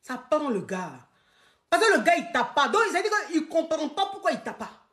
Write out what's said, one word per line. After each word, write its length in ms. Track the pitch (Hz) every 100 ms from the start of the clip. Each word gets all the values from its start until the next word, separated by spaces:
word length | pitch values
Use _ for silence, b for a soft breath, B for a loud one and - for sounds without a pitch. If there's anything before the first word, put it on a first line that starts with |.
Ça 200 | - 254 -
prend 220 | 302 294
le 100 | 208
gars. 320 | 135 185 175 127 _ b b b b b _
Parce 120 | 349
que 140 | 440 349
le 60 |
gars, 140 | 226 339
il 120 | -
tape 240 | 262 226
pas. 140 | - 269
Donc, 140 | 427 440
il 60 | 339
a 40 |
dit 80 | 415 415 -
qu'il 160 | 320 -
comprend 400 | 330 320 311 302
pas 200 | - 392
pourquoi 200 | 403 349
il 100 | 254
tape 160 | - -
pas. 120 | 214 - _